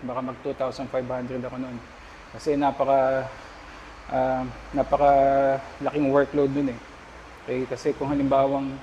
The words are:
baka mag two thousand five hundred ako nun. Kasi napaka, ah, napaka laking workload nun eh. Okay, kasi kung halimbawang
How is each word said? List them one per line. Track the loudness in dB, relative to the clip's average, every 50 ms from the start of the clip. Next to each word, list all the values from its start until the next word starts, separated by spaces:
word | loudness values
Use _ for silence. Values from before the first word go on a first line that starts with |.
| -8
baka | -6 -6 -4
mag | -6 -6 -8 -8 -6
two | -8 -4
thousand | -2 -4 -4 -4 -6 -8 -4 -4
five | -4 -4 -2
hundred | -6 -6 -6 -6 -8 -6
ako | -6 -8 -8
nun. | -8 -8 -8 -8 -12 -14 -16 -20 -20 -20 -20 -20 -20 -20 -16 -16
Kasi | -6 -2 0 0
napaka, | 2 2 0 2 2 4 4 6 4 6 4 2 0 -2 -4 -10 -14 -16 -18 -18 -18 -18 -18 -18 -18 -18 -18 -18 -18 -10 -4 -2
ah, | 0 0 2 0 -2 -2 -6 -8 -14 -14 -6 -2
napaka | -2 0 2 2 4 6 6 6 6 6 6 4 4 4 2 2 0 -4 -10 -12 -6
laking | -6 -2 0 0 2 4 4
workload | 4 4 4 2 2 2 2 2
nun | 0 -2 -2 -4
eh. | -6 -12 -18 -20 -20 -20 -20 -20 -20 -20 -20 -20 -16 -8
Okay, | -6 -4 -4 -2
kasi | -4 -6 -2 -2 -2 0
kung | 0 -2 -2 0
halimbawang | 2 2 4 4 4 4 4 2 0 -2 -4 -6 -10